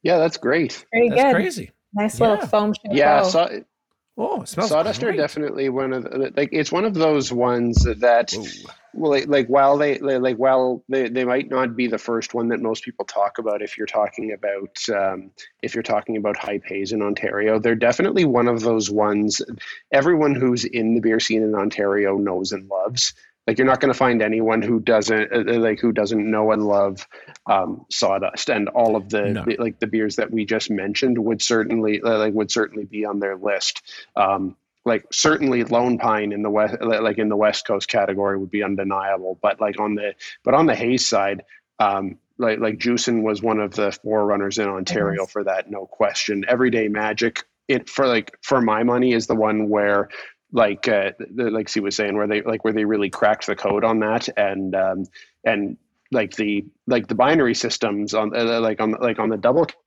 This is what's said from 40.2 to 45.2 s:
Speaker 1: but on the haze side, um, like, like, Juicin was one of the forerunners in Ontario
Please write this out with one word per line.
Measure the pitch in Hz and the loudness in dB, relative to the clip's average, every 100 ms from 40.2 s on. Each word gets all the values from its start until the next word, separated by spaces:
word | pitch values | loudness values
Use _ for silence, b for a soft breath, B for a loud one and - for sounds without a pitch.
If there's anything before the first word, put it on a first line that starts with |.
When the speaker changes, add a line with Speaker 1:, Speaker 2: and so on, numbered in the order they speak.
| B B | B B
Speaker 1:
but | - | 2
on | 135 165 | 4 4
the | 113 | 2
haze | 117 127 - | 0 0 0
side, | 107 98 95 - b _ - | 0 0 -4 -10 b _ -2
um, | 104 98 95 90 _ - | 0 0 -6 -10 _ -4
like, | 117 110 | -2 0
like, | 110 104 | -2 -2
Juicin | 120 120 - 117 | 0 0 0 0
was | 110 104 | 0 0
one | 113 107 | 0 0
of | 101 | -2
the | 101 101 - | -2 -2 -4
forerunners | 104 107 104 101 98 98 | -2 0 2 0 0 -2
in | 101 | -2
Ontario | 95 92 104 101 98 | -2 -2 0 0 -2